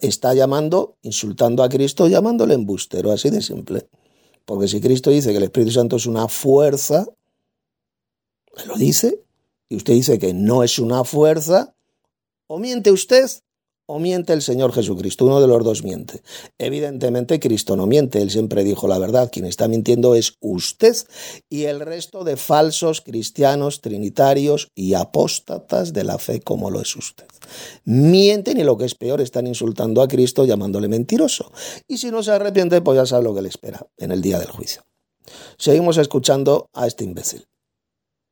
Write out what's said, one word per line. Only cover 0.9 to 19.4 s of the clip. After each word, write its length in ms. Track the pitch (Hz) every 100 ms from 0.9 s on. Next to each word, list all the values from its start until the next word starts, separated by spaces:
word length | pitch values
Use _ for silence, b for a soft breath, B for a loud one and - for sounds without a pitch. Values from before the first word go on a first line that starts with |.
| _
insultando 600 | 120 110 107 95 120 120
a 80 | 127
Cristo, 380 | 131 139 - 170
llamándole 440 | 190 208 240 226
embustero, 580 | 131 104 95 - 92 95
así 200 | 104 143
de 100 | 214
simple. 480 | - - - 95 - _ _ _ _ _
Porque 240 | - 101 98
si 140 | 101
Cristo 260 | 123 127 135
dice 220 | 143 131
que 80 | 101
el 60 |
Espíritu 280 | 110 - 113
Santo 240 | 117 120 120
es 80 |
una 240 | 120 113 113
fuerza, 800 | - 139 135 147 139 - 147 214 - _ _ _ _ _ _ _ _ _ _ _ _ _ -
él 100 | -
lo 80 | -
dice, 480 | 135 147 233 403 _ _ _ _ _
y 60 | 107
usted 180 | -
dice 240 | 117 131 113
que 160 | 92
no 280 | 90 104 123
es 160 | 120 -
una 260 | 117 123
fuerza, 680 | 127 151 151 160 151 185 262 _ _ _ _ _ _ _ -
o 100 | 160
miente 320 | 240 247 202
usted, 400 | 190 - 254 262 - _ _ _ _ -
o 120 | 151
miente 340 | 170 180 175
el 100 | 160
Señor 300 | 139 127 131
Jesucristo, 540 | 120 104 92 92 - 127
uno 140 | 139
de 80 | 135
los 160 | 120
dos 180 | 113 107
miente. 400 | 101 92 - - B B B -
Evidentemente, 840 | 123 143 147 135 123 120 123 160
Cristo 360 | 135 110 - 98
no 100 | 101
miente, 360 | 139 135 107
él 80 | 101
siempre 340 | 104 110 107
dijo 240 | 98 98 98
la 100 | 92
verdad. 320 | 95 123 123
Quien 140 | -